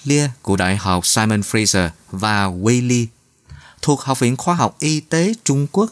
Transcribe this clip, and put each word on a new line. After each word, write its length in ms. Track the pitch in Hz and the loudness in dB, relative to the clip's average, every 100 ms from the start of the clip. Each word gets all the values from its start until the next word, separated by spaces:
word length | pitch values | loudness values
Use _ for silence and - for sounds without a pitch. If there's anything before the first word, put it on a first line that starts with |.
Lear 260 | 135 147 147 123 | 0 0 0 -4
của 140 | - 95 | -4 0
Đại 220 | 90 98 | 0 0
học 280 | 95 90 - | 0 0 0
Simon 360 | - 110 107 | 0 2 0
Fraser 480 | 101 113 107 98 87 - - | 0 0 0 0 0 -4 -14
và 360 | 95 107 104 98 | -4 -2 0 0
Wei 400 | 90 104 123 123 | 0 0 2 2
Li 200 | 120 113 - _ _ _ - - - | 0 -2 -8 _ _ _ -20 -20 -6
thuộc 200 | - 139 | -2 -2
Học 180 | - 131 | 0 0
viện 180 | 120 131 | 0 0
Khoa 180 | - 175 | -2 0
học 200 | 113 - | 0 -2
Y 200 | 151 156 | -2 -2
tế 340 | - 165 180 226 | -2 0 0 -2
Trung 240 | - 139 143 | -2 0 0
Quốc 200 | 190 220 | 0 -2